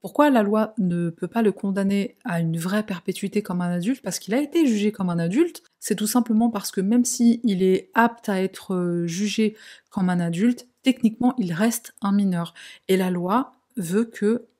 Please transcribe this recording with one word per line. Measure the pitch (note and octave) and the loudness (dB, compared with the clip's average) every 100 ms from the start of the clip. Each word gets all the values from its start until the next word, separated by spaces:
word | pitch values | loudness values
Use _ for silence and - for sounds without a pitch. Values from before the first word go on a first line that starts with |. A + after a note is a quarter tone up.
Pourquoi | - - D4 | -4 2 4
la | B3 | 4
loi | G3+ G#3+ G#3+ - | 2 0 -2 -2
ne | F#3 F3 E3+ | -2 0 -4
peut | E3 F3+ | -4 -6
pas | A#3 | 0
le | G#3+ | 0
condamner | F#3+ G3 G3 G3 G3+ G3 _ | 0 -4 -2 0 0 -4 _
à | A#3 E3+ | -6 -2
une | E3 E3 | -2 -4
vraie | F3+ G#3+ | -2 -4
perpétuité | G#3+ F3 - F3+ G3 G#3 | -4 -8 -6 -6 -4 -4
comme | G#3+ F#3 | -4 -4
un | F3 | -2
adulte ? | F3 F#3 C4 | -2 -2 -4
Parce | F#3+ - | -6 -10
qu'il | - | -4
a | A#3 | -4
été | D4 E4+ C#4+ | 0 2 2
jugé | G#3 G#3 | 2 0
comme | G#3+ F3+ | -2 -2
un | E3+ | 0
adulte, | E3+ A3 E4+ - _ _ | 0 2 0 -2 _ _
c'est | - | -4
tout | G3+ G#3+ | -2 0
simplement | B3 A#3 A3 A#3 | 0 2 2 2
parce | G#3+ - | -2 -6
que | - | -4
même | F#3+ B3 | 0 2
si | A#3+ - A#3 A3+ | 2 2 4 4
il | A#3 F#3 | 0 2
est | F#3 F#3+ - | 2 2 0
apte | - A#3 A3+ - | 2 2 0 -4
à | F#3+ | -2
être, | F#3+ F#3+ - | -2 -6 -6
euh, | F#3 F3 F3 E3+ | -4 -2 -2 -2
jugé | E3+ G#3 A3 G#3+ G#3+ - - _ | -2 -4 0 0 -2 -20 -20 _
comme | - F3+ | -2 0
un | F3 | 0
adulte, | E3+ E3 A#3 A#3+ - _ | 0 2 2 0 -6 _
techniquement, | B3+ B3 A3 A3 B3 B3+ | -2 2 0 2 0 0
il | F3+ | -4
reste | D#3+ A3+ A3+ - - | 0 0 -2 -10 -6
un | G3 | 0
mineur. | G3+ G3 F3 E3+ - - - - | 2 2 -2 -4 -10 -20 -14 0
Et | F#3+ | 0
la | F#3 | 2
loi | F3+ F3 A#3 C#4+ _ _ - | 0 0 -2 -2 _ _ -10
veut | E3 G3 | -2 0
que | A#3 - G#3 A#3 - - | -2 -2 0 -2 -4 -10